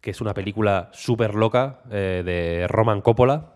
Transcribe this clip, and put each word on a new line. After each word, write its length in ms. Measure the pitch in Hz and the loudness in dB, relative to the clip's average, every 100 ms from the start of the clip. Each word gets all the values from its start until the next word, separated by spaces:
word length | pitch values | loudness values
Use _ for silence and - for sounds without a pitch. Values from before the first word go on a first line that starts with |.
que 100 | - | -8
es 100 | 101 | -6
una 140 | 110 | -6
película 560 | 101 98 104 104 98 85 | -4 -6 0 2 2 -2
súper 420 | - - 117 110 | -10 -4 0 0
loca, 480 | 104 110 123 135 135 123 | 2 2 2 0 -6 -10
eh, 320 | 107 95 92 | -4 -2 -2
de 420 | 90 87 85 85 90 | -2 -2 -2 -2 0
Roman 320 | - 110 101 | 2 2 2
Coppola 540 | 101 117 127 147 156 | 2 4 4 2 -4